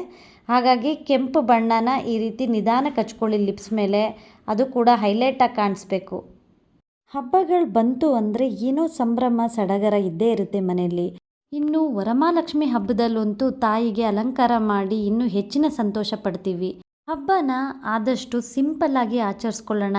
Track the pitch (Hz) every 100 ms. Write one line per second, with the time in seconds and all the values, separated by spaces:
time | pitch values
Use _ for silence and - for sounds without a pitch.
0 | 359 - - - - 247 247 247 269 311
1 | - 262 262 311 240 233 226 226 233 269
2 | - 220 220 220 262 220 202 247 285 269
3 | 214 - 220 214 202 202 - 214 196 208
4 | 214 - - - - 214 262 247 233 233
5 | 208 214 262 269 247 240 202 190 - 190
6 | 190 185 - - _ _ _ _ _ _
7 | _ 277 254 370 330 359 285 226 233 254
8 | 311 240 214 226 262 190 247 277 330 330
9 | 233 233 247 233 233 233 190 196 208 208
10 | 185 165 226 214 196 202 185 180 175 175
11 | 175 175 _ _ _ 294 302 320 311 208
12 | 202 247 330 330 330 294 294 240 196 220
13 | 233 220 214 208 262 262 226 220 233 208
14 | 226 202 240 262 240 233 214 202 190 220
15 | 202 220 247 294 302 277 302 302 208 214
16 | 202 214 202 180 190 175 185 - - _
17 | - 311 277 381 277 254 269 - - 220
18 | 214 247 - 240 240 269 285 302 311 269
19 | 220 240 202 196 226 220 - 214 196